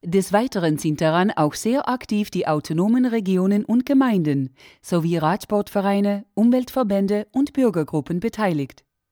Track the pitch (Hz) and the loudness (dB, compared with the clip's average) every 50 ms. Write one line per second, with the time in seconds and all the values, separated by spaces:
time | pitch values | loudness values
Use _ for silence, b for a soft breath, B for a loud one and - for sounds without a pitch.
0 | - 170 170 196 190 - 196 202 240 262 - 202 170 160 156 139 - 160 151 143 | -6 0 0 0 0 2 0 0 0 0 -2 -2 0 0 0 0 -2 -4 -2 0
1 | 170 156 156 175 185 214 - - 156 151 - - - 220 240 277 285 - 254 254 | 0 0 2 2 2 0 2 0 0 0 0 -2 -2 0 0 0 0 -2 -4 -4
2 | - - 214 208 208 - - 180 - - 156 151 - - 170 160 180 214 233 254 | -4 -4 -2 -2 -2 -2 -4 -4 -2 0 -2 -2 -2 -2 -2 0 2 2 2 2
3 | 254 254 226 226 196 185 190 180 185 196 202 208 - - 220 247 254 - 285 269 | 2 2 0 -2 0 0 2 2 2 2 2 0 0 2 0 0 2 2 2 2
4 | 269 254 220 185 160 151 143 139 135 127 B B B B B B B - 180 175 | 2 2 2 2 2 2 0 0 -2 -4 B B B B B B B -2 -2 0
5 | 160 170 175 165 151 156 175 208 - _ 214 208 202 - - 202 190 202 202 202 | 0 0 0 0 0 0 0 -2 -4 _ -2 -2 -2 -2 -4 -2 0 0 0 2
6 | 202 202 202 202 208 _ _ - 220 240 247 254 254 - - 262 254 202 202 196 | 0 0 -2 -4 -6 _ _ 2 2 4 4 2 0 -2 -2 -2 0 0 0 0
7 | 196 190 208 208 214 _ _ 254 277 285 - 269 262 233 180 175 151 - - 156 | 0 0 0 -2 -4 _ _ -2 -2 -2 0 0 0 2 2 0 -4 -2 -2 -4
8 | 139 - 170 180 170 226 - - 220 190 165 147 139 127 - _ _ _ _ _ | -4 -2 -6 -4 -4 -4 -4 -2 -2 0 0 -2 -4 -6 -10 _ _ _ _ _
9 | _ _ | _ _